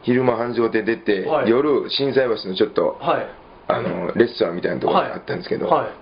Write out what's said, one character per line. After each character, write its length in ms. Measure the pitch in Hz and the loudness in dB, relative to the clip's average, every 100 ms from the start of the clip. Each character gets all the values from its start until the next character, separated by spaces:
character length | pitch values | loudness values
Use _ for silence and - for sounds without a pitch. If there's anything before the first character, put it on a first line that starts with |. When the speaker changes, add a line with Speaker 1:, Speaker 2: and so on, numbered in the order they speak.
Speaker 1:
昼 200 | - 123 | 2 2
間 140 | 127 113 | 4 0
繁 180 | 120 | -2
盛 160 | 117 113 | 0 2
亭 120 | 110 | 2
出 140 | 104 113 | 0 -2
て、 300 | - 98 143 | 0 -2 0
Speaker 2:
は 200 | 151 117 | 0 2
い。 40 | |
Speaker 1:
夜、 400 | 117 147 131 113 | 2 4 0 0
心 240 | - 139 | -2 0
斎 100 | 131 | 2
橋 240 | 127 107 98 | 2 -2 -4
の 60 | |
ち 80 | 95 | 0
ょ 40 | 107 | 0
っ 40 | |
と、 260 | - 82 - | 2 0 -2
Speaker 2:
は 180 | 165 139 | -2 -2
い。 80 | - - - - - | -4 -12 -20 -20 -4
Speaker 1:
あ 120 | 117 | -2
の、 320 | - 85 87 | -2 -4 -4
レ 140 | 92 117 | 2 2
ス 100 | - | 4
ト 60 | 95 | -2
ラ 60 | |
ン 40 | 87 | 0
み 60 | |
た 80 | 87 | -2
い 40 | |
な 60 | 80 | -2
と 60 | - | 2
こ 80 | |
ろ 60 | 196 | 2
が 140 | - | 0
あ 20 | - | -6
っ 40 | |
た 100 | - | -8
ん 40 | - | -8
で 40 | |
す 60 | - | -4
け 100 | - | -4
ど、 100 | - | 0
Speaker 2:
は 100 | 156 | 0
い。 20 | |
は 40 | - | 0
い。 20 | - | -10